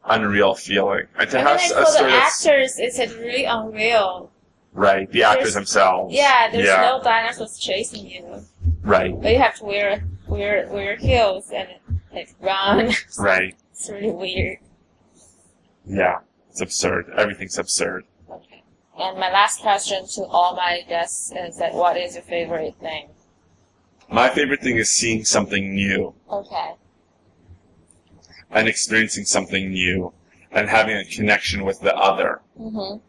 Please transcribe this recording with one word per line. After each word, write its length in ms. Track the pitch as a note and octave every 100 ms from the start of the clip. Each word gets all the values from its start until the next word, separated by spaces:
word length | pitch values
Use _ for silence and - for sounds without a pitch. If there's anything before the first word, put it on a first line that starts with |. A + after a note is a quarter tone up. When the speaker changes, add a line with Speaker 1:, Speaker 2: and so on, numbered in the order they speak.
| -
Speaker 1:
unreal 480 | A2 G#2 G2+ G2+
feeling. 520 | F#2+ - G2 G2 G2 - -
And 120 | -
to 80 | C4
Speaker 2:
And 100 | C4+
Speaker 1:
have 100 | F4+
Speaker 2:
then 80 | F4
Speaker 1:
s-, 60 |
Speaker 2:
for 60 | -
Speaker 1:
a 60 |
Speaker 2:
the 60 | D#4+
Speaker 1:
story 200 | D4+ -
that's 360 | B3 C#4+ - D#4+
Speaker 2:
actors, 320 | C#4 C4 -
it's 200 | A#3+ B3
a 100 | A#3+ -
really 240 | A#3 B3+
unreal. 840 | C#4 A#3 A3 G#3+ A3 A#3 F#3+ F3+ - _ _ _ _
Speaker 1:
Right, 360 | F2+ G2 G2 F#2+
the 120 | A2+
actors 220 | A2 G#2
Speaker 2:
There's 100 | A2+
Speaker 1:
themselves. 580 | G2+ G2 - F#3+ - -
Speaker 2:
Yeah, 360 | - C#4+ B3+ A3+
there's 160 | G#3+ G3
Speaker 1:
Yeah. 140 | F#2+
Speaker 2:
no 200 | - C4
dinosaurs 560 | B3+ A3+ A3+ B3 A3 -
chasing 480 | - G3 A3+ G#3+ F#3+
you. 380 | F3+ - - - _ - -
Speaker 1:
Right. 360 | - F#2 F#2+ -
Speaker 2:
But 140 | -
you 60 | A#3+
have 160 | A3 -
to 60 |
wear, 400 | G#3+ G3+ G3+ G#3 - - -
wear, 380 | G#3 G3+ G#3 -
wear 260 | G2+ C#3 A3+
heels 540 | - B3+ G#3+ F#3+ -
and, 180 | - F#3+ F3+ - - _
like, 220 | - D#3+ _
run. 500 | F#3 F#3+ G3 G#3 A#3 G#3+
<laughs> 140 | - -
Speaker 1:
Right. 360 | G3+ F#2 F#3+ - _
Speaker 2:
It's 160 | - -
really 220 | G3+ G#3
weird. 480 | F3 F#3 F#3 F#3 F#3+ _ _ _ _ _ _ _ _ _ _ _ _ -
Speaker 1:
Yeah, 320 | G2 F2+ F2 _ _ _
it's 100 | -
absurd. 460 | F2+ - F2 F#2+ - -
Everything's 400 | G#2 G2+ F#2+ -
absurd. 460 | F2+ - F2 F2+ - _ _
Speaker 2:
Okay. 320 | - _ - _ _ _ -
And 200 | F#3 F#3+
my 120 | F#3
last 300 | F#3+ G#3+ -
question 460 | A3 G3+ - G3 F#3
to 100 | -
all 320 | F#3+ - F3 F3+
my 260 | F3+ F3 F3
guests 420 | E3+ F3 - -
is 260 | - F3 E3
that 160 | E3+
what 220 | - F3 E3+
is 180 | F3
your 80 | F3
favorite 500 | - E3+ E3 E3 D#3+ -
thing? 300 | D#3+ D#3 - _ _ _ _ _ _ _ _ _ _
Speaker 1:
My 180 | A2 B2+
favorite 320 | C#3 D3 C#3+
thing 160 | B2+ A#2
is 140 | G#2+
seeing 340 | - A#2 A2+
something 500 | A2 A2+ G2 G2+ G2
new. 400 | G2 G2 F#2+ - - _
Speaker 2:
Okay. 440 | G3+ G3 F3+ D#3+ E3 _ _ _ _ _ _ E2+ - _ _ _ _ _ _ _ - -
Speaker 1:
And 160 | A2 A2
experiencing 560 | A2 - G#2+ A2 -
something 460 | G2+ - F#2+ F#2+ F#2+
new. 420 | F#2 F2+ F#2 F2 _ _ _ _
And 180 | G2 G2+
having 280 | A2 G#2+ G#2
a 80 |
connection 600 | F#2+ - G#2 G#2 - G2
with 160 | G2 G2
the 140 | G2 -
other. 440 | F#2+ G2 - - _ -
Speaker 2:
Mm-hmm. 380 | A3 G#3+ G3 G#3+